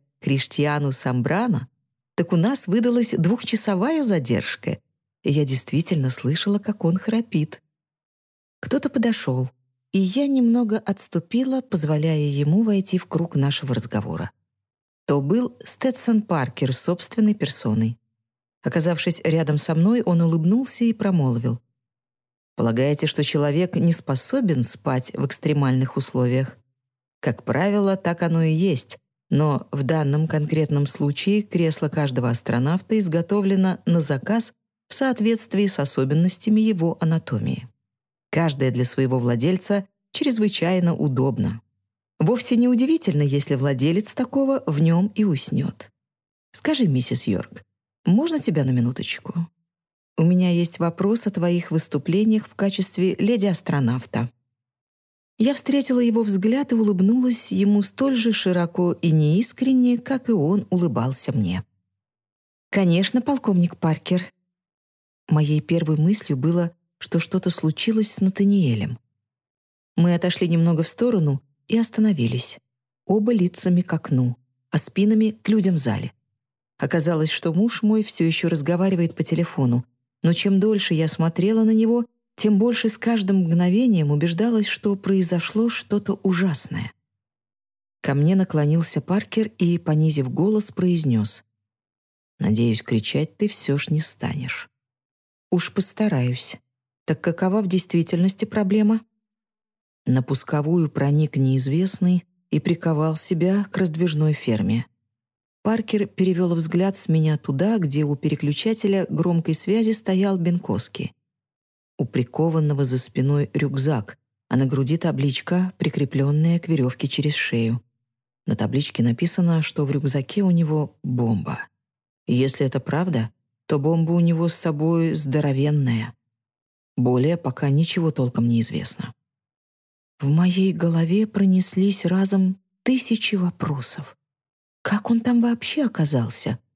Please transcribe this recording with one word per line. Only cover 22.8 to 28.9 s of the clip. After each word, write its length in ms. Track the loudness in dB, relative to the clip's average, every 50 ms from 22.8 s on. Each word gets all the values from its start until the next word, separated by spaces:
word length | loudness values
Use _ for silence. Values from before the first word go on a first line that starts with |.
| 2 0 0 0 -2 -2
что 160 | -2 -2 -2
человек 520 | 0 0 0 0 0 0 0 0 0 0
не 160 | 0 2 2
способен 720 | 2 0 -2 -4 -4 -2 -2 -2 -2 0 0 0 0 0 0
спать 480 | -2 -4 -6 -4 -2 -2 -2 -4 -6 -6
в 120 | -4 -4
экстремальных 720 | -4 -4 -4 -2 0 0 2 2 2 2 2 0 -2 -2 -4
условиях? 600 | -4 -2 -2 0 0 0 0 0 -2 -4 -8 -14 _ _ _ _ _ _ _ _ _ _ _ _
Как 240 | -4 -4 -4 -4 -4
правило, 540 | -4 -2 0 0 0 2 2 2 0 0 0
так 260 | -2 -2 -2 -2 -2
оно 200 | 0 0 2 2
и 80 | 2
есть, 480 | 2 2 2 0 0 -2 -4 -8